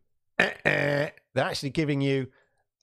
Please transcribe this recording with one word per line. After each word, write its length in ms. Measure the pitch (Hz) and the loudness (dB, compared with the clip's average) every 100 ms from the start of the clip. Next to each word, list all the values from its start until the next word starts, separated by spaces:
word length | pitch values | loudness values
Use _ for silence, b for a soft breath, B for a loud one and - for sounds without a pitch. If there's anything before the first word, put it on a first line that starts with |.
| _ _ | _ _
<clears throat> 200 | _ - | _ 0
They're 760 | 190 - 156 147 143 143 151 - _ 127 | 0 2 0 0 0 0 -2 -8 _ -2
actually 340 | 175 - 143 | -2 -2 -4
giving 300 | 165 151 139 | -2 0 0
you 260 | 139 139 127 b b b b _ | 2 0 -2 b b b b _